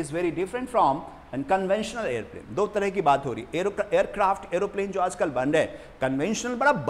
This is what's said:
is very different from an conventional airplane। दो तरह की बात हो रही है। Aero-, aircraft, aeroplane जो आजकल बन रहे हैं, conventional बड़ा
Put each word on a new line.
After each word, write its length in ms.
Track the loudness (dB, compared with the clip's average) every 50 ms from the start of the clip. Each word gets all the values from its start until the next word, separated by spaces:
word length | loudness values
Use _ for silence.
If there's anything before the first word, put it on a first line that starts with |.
is 100 | -4 -2 -2
very 160 | -2 -2 0 0 -2
different 300 | -4 -4 -4 -6 -6 0 2
from 260 | 4 4 4 4 2 -4 -10 -16 -18 -14 -10 -6
an 100 | -6 0 2
conventional 580 | 2 2 2 2 0 0 0 -4 -4 -4 -2 -2 -2
airplane। 340 | -2 -4 -6 -12 -16 -12 -6 -2
दो 100 | 0 0 0 0
तरह 140 | 0 0 0
की 120 | 0 2
बात 240 | 4 4 4 4 2
हो 80 | -2 -6
रही 120 | -6 -6
है। 180 | -4 -2 0 0
Aero-, 300 | 0 0 -2 -4 2 4
aircraft, 600 | 2 2 2 0 0 2 2 2 0 -4 -4 -2
aeroplane 380 | -2 -2 -2 -2 -4 -4 -2
जो 100 | -2 0
आजकल 280 | 0 -2 0 0 -2 0
बन 240 | 0 0 0 2 4
रहे 80 | 4
हैं, 180 | 2 2 -2 -12 -16 -16 -8 -2
conventional 540 | -2 0 0 0 0 0 -2 -2 -2 -4 -2
बड़ा 180 | 2 4 4 4 4 4